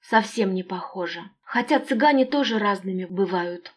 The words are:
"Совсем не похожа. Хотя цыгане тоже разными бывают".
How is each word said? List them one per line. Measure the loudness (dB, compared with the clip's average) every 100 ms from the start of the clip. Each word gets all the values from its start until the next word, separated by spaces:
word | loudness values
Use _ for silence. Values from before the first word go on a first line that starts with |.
"Совсем | 4 2 2 0 0
не | 0
похожа. | -4 -10 -10 -8 -6 -8 -14 _
Хотя | -6 -4 2 0
цыгане | 2 2 4 4
тоже | 2 2 0 0
разными | 0 -2 -4 -6
бывают". | -6 -2 0 0 -2 -8 -14